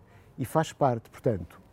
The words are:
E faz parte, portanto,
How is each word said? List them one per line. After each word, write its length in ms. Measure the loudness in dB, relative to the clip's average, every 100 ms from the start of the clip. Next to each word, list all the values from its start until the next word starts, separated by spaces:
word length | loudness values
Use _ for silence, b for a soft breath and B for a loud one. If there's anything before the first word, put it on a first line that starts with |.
| -16 b b -10
E 60 |
faz 300 | -2 0 0
parte, 360 | 2 0 0 -6
portanto, 520 | -4 -2 -2 -4 -16 -14